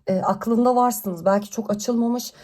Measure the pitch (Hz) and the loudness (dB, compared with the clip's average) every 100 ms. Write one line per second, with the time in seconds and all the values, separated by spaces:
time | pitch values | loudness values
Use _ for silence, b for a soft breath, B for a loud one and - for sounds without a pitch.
0 | - 190 - 196 - 233 240 247 247 - | -4 -2 0 -2 0 2 4 4 2 0
1 | 196 175 180 202 208 - 214 208 226 233 | -6 -2 2 2 0 -6 -4 -4 -2 0
2 | 233 240 - B | 0 -2 -6 B